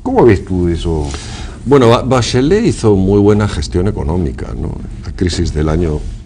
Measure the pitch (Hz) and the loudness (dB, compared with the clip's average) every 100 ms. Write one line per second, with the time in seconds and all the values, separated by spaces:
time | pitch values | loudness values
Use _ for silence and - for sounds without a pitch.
0 | - 247 127 95 - 90 87 82 85 80 | 0 4 4 4 0 -2 0 0 -2 -2
1 | 71 69 - - - - - 139 117 117 | -4 -8 -12 -12 -12 -10 2 4 6 4
2 | 123 127 113 123 139 202 220 - 113 98 | 2 0 2 0 2 2 2 2 2 2
3 | 95 101 101 107 104 - 73 87 98 - | 4 4 4 4 0 -2 -4 -2 -2 -2
4 | 71 87 76 - - 53 76 73 - - | -4 -2 -4 -6 -10 -8 -8 -8 -10 -12
5 | - - 90 85 80 73 76 80 85 76 | -12 -4 -2 0 -2 -2 0 0 0 -4
6 | - - | -6 -12